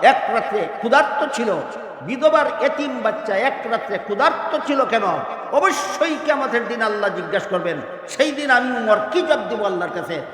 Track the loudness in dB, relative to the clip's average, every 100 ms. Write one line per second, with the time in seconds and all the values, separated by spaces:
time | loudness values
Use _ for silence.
0 | 6 4 2 -2 0 -2 -2 -4 2 4
1 | 4 0 -2 -2 0 0 -4 -10 -12 -12
2 | -8 2 4 4 2 2 0 0 -4 -2
3 | -2 -2 -2 0 0 0 -4 -4 -2 -6
4 | -4 2 2 2 -4 -4 0 0 2 2
5 | 2 -2 -4 -8 0 2 2 0 -4 0
6 | 0 0 0 0 2 0 -2 -2 -2 0
7 | -2 -2 -2 -4 -2 -2 -2 -4 -6 -12
8 | -12 0 0 0 2 4 4 -2 2 2
9 | 4 -2 2 0 0 -2 -2 -2 -4 -6
10 | -6 -6 -8